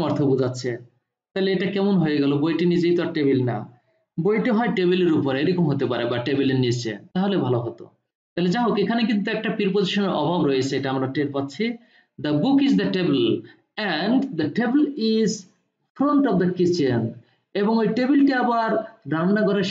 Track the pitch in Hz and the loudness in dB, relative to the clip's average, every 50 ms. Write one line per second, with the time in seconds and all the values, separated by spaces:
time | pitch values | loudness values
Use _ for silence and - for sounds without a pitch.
0 | 165 143 - - 147 131 131 123 131 123 123 - - 127 117 113 - - _ _ | 2 0 0 0 2 2 2 2 0 0 -2 -4 -6 -6 -6 -6 -10 -16 _ _
1 | _ _ _ _ _ _ - 196 190 190 196 185 196 180 196 196 196 202 202 180 | _ _ _ _ _ _ -4 -2 -2 0 0 0 -2 -2 -2 0 0 2 2 2
2 | 160 151 147 143 139 139 143 139 147 165 160 165 180 175 170 165 160 175 175 170 | 2 2 0 0 2 2 0 0 0 0 0 0 2 2 2 2 2 2 2 0
3 | 165 - - 156 143 139 135 127 123 120 107 104 117 - - _ _ _ _ _ | 0 -2 -2 0 0 2 2 2 0 0 -2 -6 -8 -12 -16 _ _ _ _ _
4 | _ _ _ - 160 196 214 226 - 262 220 214 240 214 - 185 180 175 185 185 | _ _ _ -2 0 0 2 2 2 0 2 2 0 0 0 0 2 2 2 2
5 | 180 165 156 147 131 135 131 135 156 180 185 175 170 147 139 135 135 117 123 117 | 2 2 2 2 0 0 0 0 0 0 0 0 0 0 0 0 -2 -2 -2 -2
6 | 120 123 127 120 123 147 139 135 139 131 131 127 127 120 117 123 - 113 104 98 | -2 -2 -2 -4 -2 -2 0 0 0 0 2 2 2 0 0 -2 -4 -6 -8 -10
7 | - - - 180 190 202 196 170 139 123 123 110 - 117 - - - - _ _ | -10 -8 -4 -2 -2 0 0 0 0 0 -2 -2 -2 -4 -10 -12 -16 -20 _ _
8 | _ _ _ _ _ _ - 170 175 185 175 240 240 220 - 208 190 208 233 233 | _ _ _ _ _ _ -6 -2 -2 0 0 0 0 0 0 0 0 0 0 0
9 | 226 254 226 208 185 233 214 220 - 220 - - 208 190 180 208 190 180 - 202 | 0 0 0 0 -2 -2 -4 -4 -4 -4 -2 -2 -2 0 0 0 0 0 0 0
10 | 202 185 - - 147 156 175 180 147 139 135 131 127 135 143 131 135 135 131 135 | 0 0 0 -2 0 0 0 0 2 2 2 0 0 0 -2 -4 -2 -2 -2 -2
11 | 131 131 135 151 143 131 131 139 139 139 - - 220 240 240 - _ _ _ _ | -2 -2 -2 -2 -4 -2 -2 -4 -6 -6 -4 -4 -4 -4 -4 -6 _ _ _ _
12 | _ _ _ - 135 151 147 143 - 269 139 139 - - 196 190 202 190 190 185 | _ _ _ -8 -4 -2 -2 0 2 2 2 2 4 4 2 2 2 0 0 0
13 | 175 151 143 131 - - 104 - - - - _ _ _ - - 214 196 160 151 | 0 0 0 2 2 0 0 -2 -4 -10 -20 _ _ _ -10 -8 -4 -4 -2 -2
14 | 175 214 247 269 277 - - 160 156 - - - 240 233 254 302 302 - - 226 | 0 0 0 0 0 -2 -4 -4 -4 -2 0 0 0 2 2 2 2 0 0 -2
15 | 220 220 220 220 220 185 - - - - _ _ _ _ _ _ _ _ _ - | 0 0 2 2 2 0 -2 -4 -10 -18 _ _ _ _ _ _ _ _ _ -2
16 | 262 294 294 277 277 240 196 180 185 175 175 - 180 - - - 143 127 120 113 | 0 2 2 2 2 2 2 2 0 0 0 2 2 2 2 2 0 0 0 0
17 | 110 107 - - - _ _ _ _ _ - 190 208 220 226 226 220 190 - 254 | -2 -4 -6 -10 -20 _ _ _ _ _ -4 -2 0 2 2 2 2 0 0 0
18 | 254 247 294 277 277 277 262 247 220 233 233 233 226 220 220 - - - - - | 0 2 4 4 4 4 2 2 0 0 0 0 0 0 0 -2 -4 -6 -12 -16
19 | - 139 151 160 170 190 208 214 202 196 202 202 185 - | -8 -4 -2 0 2 2 2 2 2 2 2 0 -2 -2